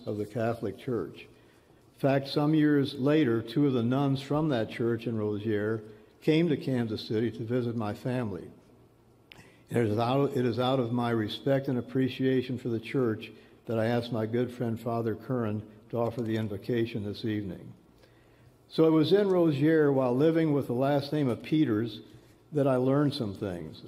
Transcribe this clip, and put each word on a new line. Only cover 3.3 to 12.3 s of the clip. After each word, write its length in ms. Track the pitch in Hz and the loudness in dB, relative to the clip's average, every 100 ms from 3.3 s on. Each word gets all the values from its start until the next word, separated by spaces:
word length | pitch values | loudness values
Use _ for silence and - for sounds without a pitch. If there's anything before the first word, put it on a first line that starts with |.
| 117 | 2
two 240 | 110 147 143 | 0 0 2
of 80 | |
the 100 | 123 | 2
nuns 380 | 117 131 139 135 | 2 2 2 0
from 280 | - 143 160 | -2 -2 0
that 200 | 120 107 | 0 -2
church 380 | - 117 113 120 | -2 0 0 -2
in 100 | 110 | -2
Rozier 640 | 107 104 110 104 104 113 - - - - | -2 -2 -2 0 0 -2 -6 -20 -20 -6
came 260 | - 156 170 | 0 2 2
to 60 | 139 | 0
Kansas 500 | - 127 113 107 - | -2 -2 -2 -4 -4
City 240 | 110 117 | -2 -2
to 120 | - | -4
visit 320 | 113 123 117 117 | -4 -2 -2 -2
my 180 | 107 | -4
family. 540 | 104 131 127 110 90 - - - - - _ _ _ - - - - - | -6 -4 -4 -4 -6 -12 -20 -20 -20 -20 _ _ _ -20 -20 -20 -20 -4
It 80 | 120 | 0
is 200 | 113 107 | 0 0
out, 340 | 120 135 139 123 | 0 2 0 0
it 100 | 123 | -2
is 140 | 113 | 0
out 200 | 127 135 | 0 0
of 120 | 117 | 0
my 180 | 123 120 | -2 0
respect 580 | 117 104 - 143 135 135 | 0 -2 -4 0 0 0
and 100 | 123 | -4
appreciation 800 | 110 131 127 127 131 | -2 -2 -2 0 0